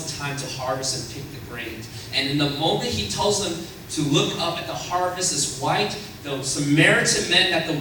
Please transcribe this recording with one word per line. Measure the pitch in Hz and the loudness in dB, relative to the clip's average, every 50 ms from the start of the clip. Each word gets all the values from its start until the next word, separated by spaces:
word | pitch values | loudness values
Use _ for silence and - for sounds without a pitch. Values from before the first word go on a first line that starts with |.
the | - - - - | -4 -6 -6 -4
time | 143 143 135 135 | -4 -4 -4 -4
to | - | -6
harvest | - - 131 127 131 135 135 - - 127 | -6 -6 -4 -2 -2 -2 -2 -2 -2 -2
and | - - - - | -4 -6 -8 -8
pick | - 143 - 139 123 | -8 -10 -10 -10 -12
the | 113 - | -12 -10
grains. | 120 117 113 113 110 113 113 - - - - - | -10 -8 -8 -8 -8 -10 -10 -10 -12 -12 -10 -6
And | - 135 135 139 | -4 -2 0 0
in | 143 147 | 2 2
the | 147 135 | 2 2
moment | - - 160 175 - - 240 240 | 0 0 0 0 0 0 0 -2
he | - - - - | -2 -2 -2 -2
tells | - - 196 208 202 202 202 | -2 0 2 2 2 2 0
them | 170 165 - - - - - - - | -2 -4 -6 -8 -10 -12 -14 -12 -6
to | - 156 | -4 -2
look | 147 139 147 185 208 - - - | 2 4 4 4 4 2 0 -2
up | 170 - - - | -2 -2 -2 -4
at | - | -4
the | 165 156 | -6 -6
harvest | - - - 180 180 180 180 175 185 180 - | -6 -4 -2 0 0 0 0 0 0 0 0
is | 143 - - - - - | 0 0 -2 -2 -2 -2
white, | 143 151 - 208 208 - - - - - - - | 0 0 2 2 0 0 -2 -6 -8 -10 -12 -10
the | 151 143 139 127 | -6 -6 -4 -4
Samaritan | - - - 147 143 143 143 156 175 185 214 226 - - - - - - | -2 -2 -2 0 2 6 8 8 8 8 8 6 4 4 2 2 2 4
men | 175 180 180 180 | 4 4 4 4
that | 175 165 160 | 2 2 0
the | 160 151 139 | 0 0 0